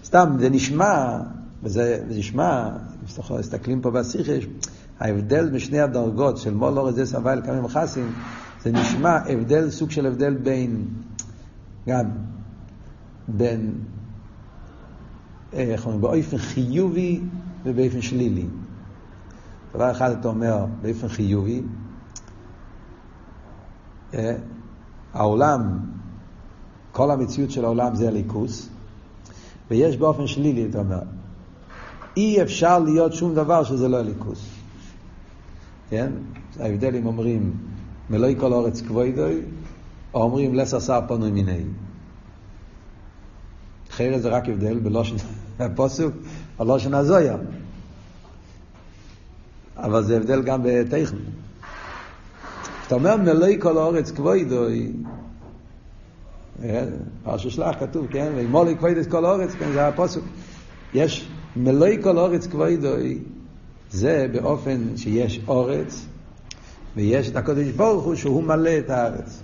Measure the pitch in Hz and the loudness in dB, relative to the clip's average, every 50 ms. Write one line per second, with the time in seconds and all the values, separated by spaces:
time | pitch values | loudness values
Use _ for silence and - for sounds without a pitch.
0 | - - - 175 180 160 139 131 120 131 135 135 - 131 139 151 185 208 196 156 | -12 4 6 6 6 6 4 4 4 4 4 4 2 2 2 2 4 4 4 4
1 | 135 123 113 113 117 117 - - - - - - - 110 95 107 120 120 120 - | 2 0 -2 -4 -6 -8 -10 -12 -14 -14 -14 -10 -8 -4 0 0 2 2 0 -2
2 | - - 117 107 101 101 104 127 156 180 156 127 113 107 104 - - - - - | -2 -6 -4 -4 -4 -4 -2 0 2 2 2 0 0 -4 -6 -8 -10 -12 -14 -12
3 | - - - - - - - 123 - - - 127 - 120 127 131 123 123 117 127 | -14 -12 -12 -12 -8 -6 -6 -6 -6 -4 -6 -6 -4 -2 -2 0 0 0 0 0
4 | 117 - - - - 139 147 135 120 101 101 - - - - - - - - - | -2 -2 -2 -4 -2 0 0 -2 -2 -6 -8 -10 -10 -10 -10 -16 -18 -20 -12 -4
5 | - 110 104 101 101 104 135 151 165 160 135 127 - - 139 147 147 139 123 123 | -2 0 0 0 2 2 2 2 2 2 0 -2 -2 0 2 2 2 4 2 0
6 | 117 113 110 104 139 139 120 - 98 107 104 104 120 135 139 139 139 131 120 117 | 0 0 2 2 2 2 2 2 -2 -2 0 2 2 2 2 2 2 0 2 0
7 | 135 117 123 127 117 127 135 123 113 127 127 131 123 120 123 151 165 165 160 135 | 0 -2 -2 -2 0 2 0 0 0 -2 -2 -2 -2 -2 0 0 0 0 -2 -4
8 | 123 117 117 117 117 - - - - - - - - 117 117 120 120 117 117 123 | -4 -4 -6 -8 -10 -12 -12 -12 -14 -16 -16 -4 -2 2 2 2 2 2 2 2
9 | 143 175 170 156 - - 139 117 117 113 143 156 160 151 - - 160 151 - 156 | 4 4 4 4 2 0 0 0 2 4 4 4 4 2 0 -2 -4 -2 0 0
10 | 139 135 127 120 139 143 143 131 123 127 135 131 127 123 117 110 101 - - - | 0 0 2 2 2 2 2 0 0 0 0 2 0 0 -2 -2 -4 -4 -6 -8
11 | - - - - - - - - - - - - - - - - - 120 127 127 | -10 -14 -12 -14 -14 -14 -14 -18 -18 -20 -20 -20 -20 -20 -18 -12 -4 0 0 0
12 | 120 104 107 - - - - - - - - - - - - - - - - - | 0 0 -2 -6 -8 -8 -10 -12 -14 -16 -16 -18 -18 -18 -18 -18 -18 -18 -18 -20
13 | - - - - - - 113 101 117 120 117 113 110 110 110 - 107 - - - | -20 -20 -20 -16 -10 -4 0 2 2 2 2 0 -2 -2 -4 -4 -8 -8 -10 -12
14 | - - - - - - - - - - - - - - - - - - - - | -14 -14 -14 -16 -16 -18 -18 -20 -20 -20 -18 -18 -18 -18 -18 -20 -20 -20 -18 -18
15 | - - - - - - - - - - - 143 131 120 113 110 - 120 110 107 | -18 -16 -18 -18 -18 -20 -20 -20 -18 -12 -4 -2 -2 0 0 -2 -2 -2 0 2
16 | 101 120 156 160 151 - 147 123 98 - - 131 127 120 127 165 190 185 165 175 | 2 4 4 2 2 0 -2 -4 -4 -4 -2 -2 -2 0 2 2 2 2 2 0
17 | 180 180 175 165 - - - - - - - - - 131 127 120 131 127 - 131 | 0 0 0 -2 -2 -6 -8 -8 -10 -10 -12 -8 -4 -2 2 2 2 2 2 0
18 | 113 - 131 123 123 117 98 92 85 85 - - - - - - - - - - | -4 -2 0 0 0 2 0 0 -2 -4 -6 -8 -12 -12 -14 -16 -16 -18 -18 -18
19 | - - - - - - - - - - - - - - - - 120 127 123 123 | -20 -20 -20 -20 -20 -20 -20 -20 -18 -18 -20 -18 -18 -12 -4 0 2 2 2 2
20 | 127 127 120 107 117 120 110 110 113 117 113 104 98 98 107 - - 107 113 113 | 2 0 0 0 -2 -2 -2 0 2 2 2 2 0 -2 -4 -4 -4 -4 -4 -2
21 | - 110 95 - 107 98 101 101 98 104 117 127 127 - - - - - - - | -4 -6 -2 0 2 2 2 2 2 0 -2 -2 -4 -6 -8 -10 -12 -14 -14 -16
22 | - - - - - - - - - - - - - - - - - - - - | -18 -18 -18 -18 -18 -18 -20 -20 -18 -20 -20 -18 -18 -18 -18 -20 -20 -20 -20 -20
23 | - - - - - - - - - - - - - - - - - - - - | -20 -20 -20 -20 -20 -20 -20 -20 -20 -20 -20 -18 -18 -20 -20 -20 -20 -20 -20 -20
24 | - - - - 110 113 120 - - - - - - - - - - - - - | -18 -10 -6 -4 -2 -2 -2 -4 -6 -10 -14 -14 -16 -16 -18 -18 -20 -20 -18 -18
25 | - - - - 107 104 104 110 139 151 147 131 117 98 92 - - - - - | -18 -14 -4 0 2 4 4 4 4 4 4 2 2 0 -2 -2 -4 -6 -8 -10
26 | - - - - - - - - - - - - - - - - - - - - | -12 -14 -14 -16 -16 -18 -18 -18 -18 -18 -18 -18 -20 -20 -20 -20 -20 -12 0 2
27 | 127 143 147 135 127 104 - - 139 131 - 131 120 117 117 113 123 123 113 104 | 4 4 4 2 0 -2 0 -2 -2 0 0 0 0 2 2 2 2 2 2 2
28 | 113 113 107 107 98 - - 107 110 131 - - - - - - - - - - | 2 2 2 0 -2 -2 -2 -2 -2 -2 -4 -8 -10 -14 -16 -16 -16 -18 -18 -20
29 | - - - - - - - - - - - - - - 117 113 139 165 143 117 | -20 -20 -20 -20 -20 -20 -20 -20 -20 -20 -20 -20 -6 0 4 6 6 6 4 4
30 | 147 156 151 - 143 131 - 139 143 151 139 117 113 107 113 110 101 98 92 90 | 4 4 4 4 0 -2 0 2 2 2 4 2 0 0 0 -2 0 0 -2 -2
31 | - - - - - - - - - - - - - - - - - - - - | -4 -6 -12 -12 -14 -14 -16 -18 -18 -20 -20 -20 -20 -20 -18 -18 -16 -16 -16 -16
32 | - - - - 208 220 214 202 175 - - - 165 170 180 175 165 156 156 165 | -16 -8 0 2 2 6 6 6 6 4 4 4 6 8 8 8 8 6 6 6
33 | 165 160 160 160 170 175 160 156 151 147 170 165 151 110 135 127 123 127 127 123 | 6 4 4 2 0 2 4 2 4 6 6 4 6 4 2 2 2 4 4 2
34 | 117 107 104 92 110 104 104 - - - - - - - - - - - - - | 2 0 -2 -4 -6 -8 -8 -8 -10 -14 -14 -16 -18 -18 -18 -18 -18 -18 -18 -18
35 | - - - - - - - - - - - - - - - - - - 113 110 | -18 -18 -18 -18 -20 -20 -20 -20 -20 -18 -18 -18 -18 -18 -20 -20 -10 -4 -2 -2
36 | 123 139 131 - - - - - - - - - 117 110 101 101 123 131 123 123 | 0 -2 -4 -6 -8 -10 -12 -14 -16 -16 -12 -6 -2 -2 0 2 2 2 0 2
37 | 117 113 113 113 113 120 120 110 101 95 90 - - - - - - - - - | 0 0 0 0 0 2 2 2 0 0 -2 -4 -6 -8 -10 -10 -12 -12 -14 -16
38 | - - 110 107 117 131 139 - 131 131 123 120 117 117 110 - - - 117 113 | -8 -2 2 4 4 4 4 4 4 4 4 4 2 2 0 -2 -4 -2 0 2
39 | 123 127 131 135 151 156 165 160 160 - - - - - - - - - - - | 2 2 2 0 0 0 0 -2 -4 -6 -10 -12 -12 -14 -14 -16 -18 -18 -18 -18
40 | - - - 127 113 117 123 139 143 135 127 127 135 127 135 123 110 - 131 120 | -18 -4 0 2 2 4 4 2 2 2 4 2 2 2 0 0 2 2 2 2
41 | - - 123 117 110 107 101 101 101 95 90 87 87 101 - - - - - - | 2 0 0 0 2 2 2 2 2 2 0 -2 -2 -4 -6 -8 -10 -14 -16 -16
42 | - - - - - - - - - - - - - - - - - - - - | -18 -18 -20 -20 -20 -20 -20 -20 -20 -18 -18 -18 -18 -18 -20 -20 -20 -20 -20 -18
43 | - - - - - - - - - - - - - - - - - - - - | -20 -20 -20 -20 -20 -20 -18 -18 -18 -18 -18 -18 -18 -18 -18 -18 -18 -16 -4 0
44 | 120 127 135 131 113 117 110 123 120 120 113 98 101 107 113 120 110 107 104 113 | 0 2 2 2 2 2 2 2 2 0 0 0 0 0 0 2 2 2 2 2
45 | 117 110 113 107 98 - - - - - - - 127 120 90 - 131 135 131 - | 2 2 0 -4 -6 -6 -10 -12 -12 -12 -6 -4 -4 -4 0 2 2 2 2 0
46 | 165 156 127 - - - - - - - - - 113 113 131 135 - 139 139 139 | 0 0 0 -4 -10 -12 -12 -14 -14 -14 -6 -2 2 4 4 4 4 2 2 2
47 | 143 143 185 190 160 135 110 - - - - - - - - - - - - - | 4 6 8 8 8 6 2 -2 -6 -8 -10 -10 -12 -14 -14 -16 -16 -18 -18 -20
48 | - - - - - - - - - - - - - - - - - - - - | -20 -20 -20 -20 -20 -20 -20 -20 -20 -20 -20 -20 -20 -20 -20 -20 -20 -20 -20 -20
49 | - - - - - - - - - - - - - - - - - 117 104 113 | -20 -20 -20 -20 -20 -20 -20 -20 -20 -20 -20 -20 -20 -18 -14 -6 -2 2 2 4
50 | 107 104 113 113 110 113 135 135 131 127 131 131 123 123 123 123 120 120 139 151 | 4 4 2 2 4 2 2 2 2 2 0 0 2 2 4 4 2 2 2 0
51 | 160 - 95 101 - - - - - - - - - - - - - - - - | 0 0 -2 -6 -8 -10 -12 -12 -14 -18 -18 -18 -18 -16 -16 -14 -14 -14 -14 -14
52 | - - - - - - - - - - - - - - - - - - 127 123 | -16 -16 -18 -20 -20 -20 -20 -18 -16 -16 -14 -12 -12 -12 -12 -12 -2 0 2 4
53 | 135 180 220 220 196 175 156 160 170 190 208 - - 180 160 160 156 160 170 165 | 6 6 6 6 6 6 6 6 8 6 6 6 4 4 4 4 4 4 2 2
54 | 143 - - - 139 165 190 196 175 127 127 123 120 117 113 117 117 113 117 - | 0 -2 -4 -2 2 4 4 4 2 2 0 0 2 0 0 -2 -2 -4 -6 -8
55 | - - - - - - - - - - - - - - - - - - - - | -8 -10 -10 -12 -14 -14 -16 -16 -18 -18 -18 -18 -20 -20 -20 -20 -20 -20 -20 -20
56 | - - - - - - - - - - - - 120 117 107 117 131 - - - | -20 -20 -20 -20 -20 -18 -18 -18 -18 -16 -14 -10 -6 -2 -2 -2 -2 -2 -4 -6
57 | - - - - - - - 107 95 127 - - 165 170 151 - 143 127 - 165 | -8 -10 -12 -10 -6 -4 -4 -4 -4 -4 -4 -2 -2 -2 0 -2 -4 -4 -2 -4
58 | 147 117 127 139 143 151 151 131 120 117 123 156 175 170 160 - 151 170 175 165 | -4 -2 -2 -2 -2 -2 -2 -2 0 4 6 6 6 6 4 4 4 2 4 4
59 | 156 - - 170 165 170 190 196 185 175 - - 160 147 143 143 143 147 143 143 | 0 0 2 2 4 4 4 4 2 -2 -4 -4 -4 0 2 2 2 2 4 2
60 | 180 180 - 165 - - - - - - - - - - - - - - - 127 | 0 0 0 -4 -8 -8 -12 -14 -16 -16 -16 -18 -18 -18 -18 -18 -18 -2 2 2
61 | 151 160 - - - - - - - - - 120 123 131 131 143 160 190 214 214 | 4 4 2 -2 -8 -10 -12 -14 -14 -10 -4 0 4 6 6 8 8 6 6 4
62 | - 196 180 170 175 185 175 170 170 - - 147 156 165 175 165 143 139 131 123 | 4 4 6 6 6 4 4 2 -2 -2 -2 0 2 2 2 2 2 0 0 0
63 | 123 127 131 - - - - - - - - - - - - - - - - 92 | 0 -2 -4 -4 -8 -12 -14 -16 -16 -18 -18 -18 -20 -20 -20 -20 -20 -8 -4 0
64 | 101 135 165 151 135 127 113 120 117 - 147 147 - 139 135 123 117 113 113 117 | 2 4 4 4 2 2 0 0 0 2 0 0 0 -2 -2 0 0 -2 -4 -4
65 | - 107 107 113 123 113 101 - 110 - 139 127 127 123 139 147 151 - - - | -2 0 2 2 2 2 -2 -4 -2 0 2 2 2 2 0 -2 -2 -4 -8 -12
66 | - - - - - - - - - - - - - - - - - - - 107 | -14 -14 -16 -16 -18 -20 -20 -20 -18 -18 -18 -18 -18 -20 -20 -16 -16 -10 -4 0
67 | 104 104 117 135 135 - - 135 117 156 151 139 143 143 117 117 202 226 220 190 | 2 4 4 4 2 0 -2 -2 0 0 0 2 0 0 2 2 4 4 4 4
68 | 147 160 165 - - 139 131 151 165 156 156 156 165 165 165 156 135 - 135 123 | 2 0 -2 0 0 2 2 2 2 2 2 4 4 4 4 2 2 0 0 2
69 | 120 117 104 98 - - - - | 2 0 0 -4 -8 -10 -12 -16